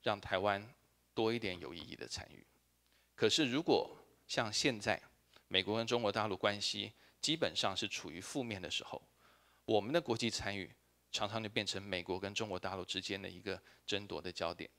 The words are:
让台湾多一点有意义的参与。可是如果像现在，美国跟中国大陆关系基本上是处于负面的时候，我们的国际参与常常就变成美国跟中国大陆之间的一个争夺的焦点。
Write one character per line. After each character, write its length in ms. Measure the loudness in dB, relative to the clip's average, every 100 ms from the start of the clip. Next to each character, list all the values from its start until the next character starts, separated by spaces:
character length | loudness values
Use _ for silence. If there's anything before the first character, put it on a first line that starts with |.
让 200 | 2 0
台 180 | 2 2
湾 260 | 4 2 -2 -16 _ _ _
多 180 | 2 2
一 60 | 2
点 200 | -2 -6
有 160 | -8
意 60 | -10
义 160 | -12 -10
的 100 | -8
参 180 | -10 -10
与。 160 | -16 -20 _ _ _ _ _ _ 2
可 120 | 4
是 180 | 6 4
如 140 | 2
果 300 | 4 4 4 -8 -20 _ _
像 240 | 0 0
现 260 | 2 2 2
在， 240 | 0 0 -2 _ _ -20 _
美 160 | 2
国 120 | 4 2
跟 80 |
中 160 | 2 4
国 120 | 4
大 160 | 2 0
陆 80 | 2
关 240 | 2 2
系 320 | -2 -2 -6 -8 -20 _
基 140 | -2 2
本 160 | 2 2
上 200 | 0 0
是 120 | -2
处 200 | -4 -6
于 120 | -8
负 200 | -6 -4
面 220 | -4 -4
的 80 | -4
时 140 | -6
候， 180 | -6 -12 -12 _ -20 -20 _ _
我 160 | 2 2
们 120 | 4
的 80 | 0
国 160 | 2 0
际 140 | 0
参 260 | 0 -4 -4
与 140 | -6 -12 _ _ _
常 180 | -4 -2
常 140 | -2
就 60 | -2
变 180 | -2 -2
成 160 | -4
美 220 | -4 -4
国 160 | -2 -4
跟 120 | -2
中 160 | -4 -4
国 80 | -4
大 200 | -4 -6
陆 80 |
之 160 | -4 -4
间 200 | -4 -6
的 80 | -6
一 120 | -8
个 200 | -6 -6 -8 -18
争 220 | -4 -4 -2
夺 160 | -6
的 80 | -6
焦 240 | -2 -4
点。 160 | -4 -10